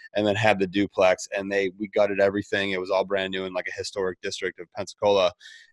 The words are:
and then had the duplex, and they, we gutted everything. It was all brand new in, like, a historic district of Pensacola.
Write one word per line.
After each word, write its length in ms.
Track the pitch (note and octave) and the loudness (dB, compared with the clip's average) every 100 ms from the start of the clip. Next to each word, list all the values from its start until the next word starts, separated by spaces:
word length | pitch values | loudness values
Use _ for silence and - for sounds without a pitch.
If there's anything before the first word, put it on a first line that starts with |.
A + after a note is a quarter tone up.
| - | -8
and 120 | G2+ G#2+ | -2 0
then 100 | G2+ | 2
had 220 | A2 G2 | 2 4
the 80 | F#2+ | 0
duplex, 600 | G2+ G2 - F#2 F#2 - | 0 0 4 4 2 -2
and 160 | G2+ G2 | -6 -2
they, 220 | G2 F#2+ F#2+ | -2 -2 -4
we 100 | G#2 | -4
gutted 320 | A2 G2+ G2 | 0 0 2
everything. 520 | G2 G2+ - G#2 G2 | 2 0 -2 -2 -2
It 80 | F#2 | -2
was 100 | F#2 | 0
all 160 | F#2+ F#2+ | 0 0
brand 240 | G2 F#2+ | -2 -2
new 160 | F#2+ F#2+ | -4 -6
in, 80 | |
like, 120 | F#2 F2+ | -6 -8
a 120 | G2 | -8
historic 420 | F#2+ G2+ F#2 F2+ | -8 -4 -4 -6
district 400 | G2 - F#2 F#2 | -8 -6 -6 -8
of 100 | F2 G#2+ | -12 -12
Pensacola. 560 | F#2+ - G#2 G2+ F2+ - - - - | -12 0 2 4 4 0 -12 -20 -20